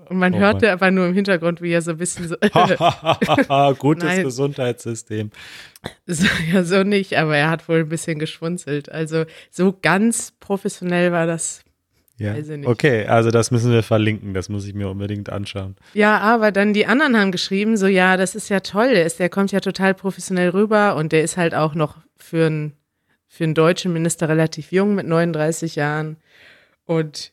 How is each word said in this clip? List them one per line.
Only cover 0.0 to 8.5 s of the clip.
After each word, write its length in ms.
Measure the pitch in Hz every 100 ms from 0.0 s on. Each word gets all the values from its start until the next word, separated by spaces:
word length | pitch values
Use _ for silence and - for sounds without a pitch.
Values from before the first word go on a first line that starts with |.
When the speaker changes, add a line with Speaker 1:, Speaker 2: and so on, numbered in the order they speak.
| -
Speaker 1:
Und 80 | 185
man 160 | 180
Speaker 2:
Oh 40 | 180
Speaker 1:
hörte 280 | 202 208 208
Speaker 2:
Mann. 80 |
Speaker 1:
aber 160 | 185 190
nur 160 | 190 175
im 80 |
Hintergrund, 480 | 185 196 180 165 170
wie 80 | 170
er 80 | 170
so 120 | 165
ein 40 | 160
bisschen 320 | 175 - 170
so 80 | 165
Speaker 2:
<laughs> 1400 | - 165 180 180 170 165 160 165 - 151 139 139 139 135
Gutes 260 | 139 156
Speaker 1:
Nein. 180 | 165 185
Speaker 2:
Gesundheitssystem. 1040 | 143 123 143 143 127 120 - 113 - 107 107 - - - - - - - -
Speaker 1:
So, 200 | 165 196 180 165
ja, 100 | 190
so 200 | 175 190
nicht, 320 | 196 202 190 -
aber 200 | 156 151
er 100 | 151
hat 180 | 160 -
wohl 100 | 165
ein 80 | 160
bisschen 300 | 165 - 156
geschmunzelt. 720 | 156 - 165